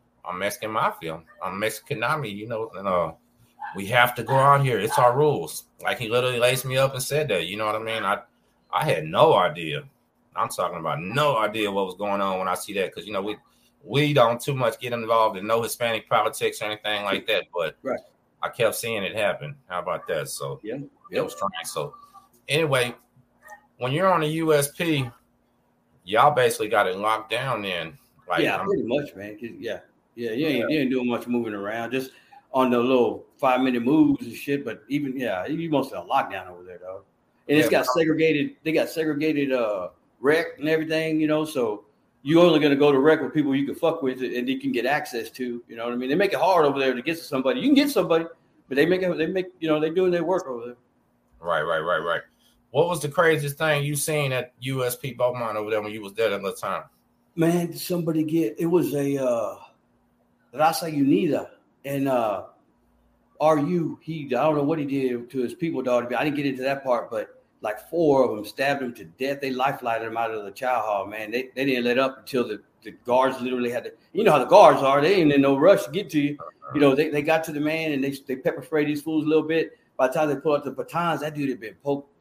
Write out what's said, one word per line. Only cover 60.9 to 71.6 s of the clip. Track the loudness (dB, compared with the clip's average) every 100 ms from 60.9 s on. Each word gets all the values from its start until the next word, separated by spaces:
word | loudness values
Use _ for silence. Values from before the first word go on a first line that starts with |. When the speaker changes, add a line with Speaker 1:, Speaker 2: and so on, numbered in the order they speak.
Speaker 2:
Unida, | 0 4 4 4 0 -4 -16 _ _ -8
and, | -2 0
uh, | 0 0 -2 -8 _ _ _ _ _ _ _ _ 0
R | 4 4
U, | 2 0 -2 -6
he, | -8 -8 -2
I | 2
don't | 4 2
know |
what | 2 0
he | -2
did | 0 0 -2 -6
to | -4
his | -4
people, | -2 -4 -2
dog. | 0 0 0
I | -2
didn't | -2 0
get | -2
into | -2
that | -2 -2
part, | 0 -2 -2
but, | -6 -8 -12 _ _
like, | -8 -8 -6
four | 0 4 6
of | 4 2
them |
stabbed | -8 -2 0 0
him | -4 -8
to | -16
death. | -6 -4 -4
They | -4
life-flighted | -2 -2 -2 -4 -4 -4
him | -4
out | -4
of | -4 -10
the |
chow | -6 -2 -2
hall, | 0 -2 -4
man. | -8 -6
They, | -6 -6
they | -4